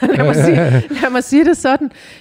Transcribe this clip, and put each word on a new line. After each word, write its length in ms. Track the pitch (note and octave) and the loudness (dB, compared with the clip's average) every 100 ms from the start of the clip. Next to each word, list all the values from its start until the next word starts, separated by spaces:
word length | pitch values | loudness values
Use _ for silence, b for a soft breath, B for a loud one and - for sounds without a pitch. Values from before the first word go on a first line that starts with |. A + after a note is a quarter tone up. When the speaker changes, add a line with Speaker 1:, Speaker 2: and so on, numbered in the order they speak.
Speaker 1:
ja, 60 | A3+ | -2
Speaker 2:
lad 180 | - - | 0 0
mig 100 | D#3 | 2
Speaker 1:
ja, 40 | |
ja, 60 | C#3+ | 2
Speaker 2:
sige, 160 | - | 2
Speaker 1:
ja. 200 | E3 B2+ A2+ D4 | 2 0 -2 -4
Speaker 2:
lad 100 | C4 | -4
mig 120 | B3 | -4
sige 220 | B3 C#4 D#4+ | 0 2 2
det 120 | E4 | 0
sådan. 340 | C4+ C4+ C#4 B B B | 0 -2 -4 B B B